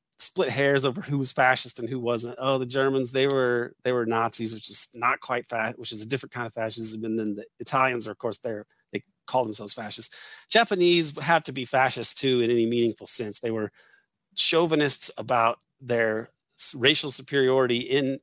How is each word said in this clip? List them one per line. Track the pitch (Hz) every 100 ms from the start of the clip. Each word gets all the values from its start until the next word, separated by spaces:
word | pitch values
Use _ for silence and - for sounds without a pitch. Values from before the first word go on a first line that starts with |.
| _ -
split | - - 147
hairs | 117 139 139
over | 135 131
who | - 143
was | 127
fascist | - 127 123 123 -
and | 117
who | 131
wasn't. | 117 117 120 127
Oh, | 131 135
the | 123
Germans, | 135 135 135 123
they | 131 139
were, | 135 127 120 120 -
they | 127
were | 123
Nazis, | 113 113 117 - 113
which | 110 -
is | 110 -
not | 117 117 139
quite | - 123 -
fa-, | 113 113 123
which | 117
is | 110
a | 110
different | 135 -
kind | 123 117
of |
fascism. | 117 113 113 110 110
And | 110 110
then | 107 104
the | - _
Italians | 120 135 131 123 107
are, |
of | 101
course, | 120 101
they're, | 120 107 104 _ _
they | 101 - _ -
call | 131
themselves | 117 107 104
fascists. | - 107 110 - - - - -
Japanese | 220 226 190 175 175 156 151
have | 143 165
to | 156
be | 135
fascists | 123 131 131 123 113
too | - 135 123
in | 117
any | 120 113
meaningful | 120 117 107 98
sense. | - 110 104
They | 117
were | 113 107 - _ _ _ _ _ -
chauvinists | - 165 170 156 143 - - -
about | 110 123 113 - _ _
their | 127 117 110 110 117 _ _ -
s-, | -
racial | 135 123 156 147
superiority | 127 131 139 127 131 127 120
in, | 123 139 135 135